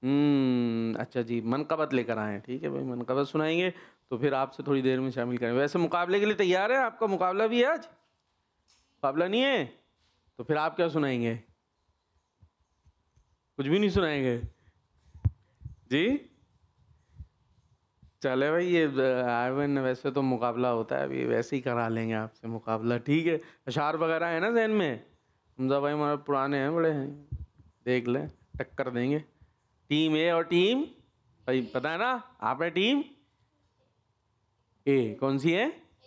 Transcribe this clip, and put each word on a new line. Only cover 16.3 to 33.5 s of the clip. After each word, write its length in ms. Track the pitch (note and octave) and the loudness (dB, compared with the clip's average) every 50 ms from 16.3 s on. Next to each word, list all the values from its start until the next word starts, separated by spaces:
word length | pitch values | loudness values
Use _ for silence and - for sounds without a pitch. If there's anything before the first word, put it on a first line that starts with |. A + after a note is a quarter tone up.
| _ _ _ _ _ _ _ _ _ _ _ _ _ _ _ _ _ - - - _ _ _ _ _ _ _ _ _ _ _ _ _ _ _ - _ _ - | _ _ _ _ _ _ _ _ _ _ _ _ _ _ _ _ _ -20 -20 -20 _ _ _ _ _ _ _ _ _ _ _ _ _ _ _ -20 _ _ -2
चले 280 | C3+ C3 C3 C#3 D3+ | -2 0 2 2 2
भाई, 160 | D#3+ F3 F3+ | 2 0 2
ये 180 | F3 F3 E3 D#3+ D3 C3+ C3 C3 C3 B2+ B2+ B2 | 2 4 4 4 4 2 2 2 2 2 2 0
आए 280 | A#2+ A#2+ A#2+ B2 B2+ | 0 0 0 0 0
हुए 160 | C3 C#3+ C#3+ | 0 0 0
हैं, 140 | C#3+ C#3 C#3 | 0 0 0
वैसे 300 | C3 B2+ B2+ B2 - C#3 | 0 0 -2 -2 -4 -4
तो 120 | C3 C#3 C3+ | -2 0 0
मुकाबला 440 | C3 B2+ A2 A#2+ A#2+ A2+ A#2+ B2 B2 | 0 0 0 0 -2 -2 0 0 0
होता 260 | A#2+ A2+ A2 - C3 | 0 0 -2 -2 -2
है, 60 | C3+ C#3 | -4 -2
अभी 200 | C3+ C3+ C3 B2+ | -2 -2 -2 -2
वैसे 300 | A#2+ A#2 A#2 A#2 - C#3+ | 0 0 0 -2 -2 -4
ही 60 | C3 B2 | -4 -4
करा 260 | C3 A#2+ A#2+ A#2 A2+ | -2 -2 -2 -2 -2
लेंगे 260 | A2+ A2+ A2+ A2+ A2 | -2 -2 -2 -2 -4
आपसे 320 | A2 A2 A2 - _ - A2+ | -4 -4 -6 -10 _ -10 -10
मुकाबला। 480 | A2+ G#2+ - A2+ A2+ A2 A2+ A#2 A#2+ A#2+ | -10 -8 -4 -4 -4 -2 0 0 -2 -2
ठीक 260 | - C#3+ D3 E3 D#3+ | 0 0 0 2 2
है, 140 | E3+ D#3+ D#3 - - - _ - | 0 0 -2 -4 -8 -20 _ -10
अशार 300 | C3+ B2 F3 D3 D3+ D#3+ | -6 -4 -2 -2 0 0
वगैरह 300 | D#3 E3 D#3+ E3 D#3+ E3+ E3+ | 0 0 0 0 0 0 -2
है 120 | E3 E3 | -2 -2
ना 100 | F#3 A3+ | 0 0
जहन 200 | A#3 A3+ A3 A3 G#3+ | 2 2 2 2 2
में? 320 | G#3 F3+ C#3+ A#2+ - - - _ _ _ _ _ _ _ _ _ B2+ | 2 2 0 -2 -4 -8 -16 _ _ _ _ _ _ _ _ _ -4
हमज़ा 220 | C3 C3 C#3 C#3+ | -2 0 0 2
भाई 120 | C#3 C#3+ D3 | 0 0 0
हमारे 240 | D3+ D3 D3 D3 C#3+ C#3+ | 0 0 0 -2 -2 -2
पुराने 320 | D3 C#3+ C3+ C3+ C#3 C#3+ C#3 | -2 0 0 0 0 0 0
हैं, 160 | C3+ C#3+ E3 | 0 0 0
बड़े 160 | E3+ E3 D#3+ | 2 2 2
हैं, 180 | D3+ C#3+ C3+ C#3+ C#3+ D3 C#3+ - - - - - _ - - _ _ _ - | 0 0 -4 -6 -10 -14 -14 -12 -12 -12 -12 -14 _ -20 -20 _ _ _ -4
देख 240 | B2 B2+ B2+ A#2+ A#2+ | -2 0 0 0 0
लें, 220 | B2 C#3 D3+ C#3+ - _ _ _ - - | -2 -2 -4 -8 -12 _ _ _ -10 -10
टक्कर 320 | C3 - - - B2+ B2+ B2 | -10 -8 -6 -8 -6 -4 -4
देंगे। 260 | A#2+ B2 C3+ D3 D#3 D3 - _ _ _ _ _ _ _ _ _ _ _ - | -2 -2 0 -2 -2 -4 -8 _ _ _ _ _ _ _ _ _ _ _ -2
टीम 260 | D3 D3+ D#3+ D#3 D#3 | 0 0 2 2 2
ए 140 | D#3 E3 F3 | 2 2 2
और 140 | E3+ E3 E3+ | 2 0 0
टीम, 360 | E3+ F3 F3 F#3 G#3 B3 C4+ D#4+ - - - _ _ _ _ _ _ _ _ _ | 2 4 4 4 4 2 0 -2 -4 -10 -18 _ _ _ _ _ _ _ _ _
भाई 140 | B2+ C3 C3 A#2+ G#2+ - | 0 0 0 0 -2 -4
पता 160 | B2+ B2+ D#3 | -4 -2 -2
है 80 | E3 F3 | -2 -2
ना, 140 | A3+ B3+ B3+ A#3 - - _ - G#2+ | -2 -2 -2 -4 -6 -12 _ -6 -4
आप 200 | A2+ B2+ C3+ E3+ | -2 -2 -2 -2
है 80 | E3+ D#3+ | -2 0
टीम 300 | F3+ G3+ A#3+ C#4+ C#4+ D4+ - - _ _ _ _ _ _ _ | 2 2 2 2 0 -2 -4 -10 _ _ _ _ _ _ _